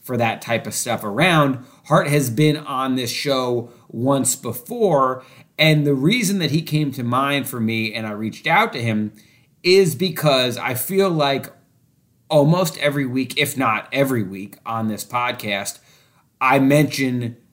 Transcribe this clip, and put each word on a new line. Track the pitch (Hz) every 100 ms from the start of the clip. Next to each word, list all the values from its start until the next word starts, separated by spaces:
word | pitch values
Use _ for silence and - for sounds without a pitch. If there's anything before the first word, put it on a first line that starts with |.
for | - 123
that | 113 104
type | - 113 110
of |
stuff | - 123 110
around. | 107 104 180 165 139 123 - _ -
Hart | 156 156
has | 147 123
been | 110 151 147
on | 147 131 131
this | 127 120
show | - 143 135 127 123 117 - _
once | 113 127 139 127 -
before, | 123 113 - 240 208 143 131 127 - - _ -
and | 156 151
the | 143
reason | 139 147 247 190 202
that | 151
he | 151
came | 160 151 147
to | 131
mind | 120 127 139 143 131
for | 123
me | 113 113 110
and | 110 110
I |
reached | 107 110 - 156
out | 175 214
to | 131
him | 117 107 107 - _ _ _ _
is | 175 190 185 120
because | 185 160 156 131 127 113
I | 123
feel | 120 - 190 196
like | 165 139 135 - - _ _ _ _ _ _ _
almost | 151 143 175 185 -
every | 147 143 131
week, | 127 123 -
if | 139 117
not | 127 107 -
every | 131 135 127
week | 92 95 101 -
on | - 113 110
this | 101
podcast, | - 123 123 113 107 98 101 - _ _ _ _ _ _
I | 131 139
mention | 135 147 139 - 135 123 120 117 _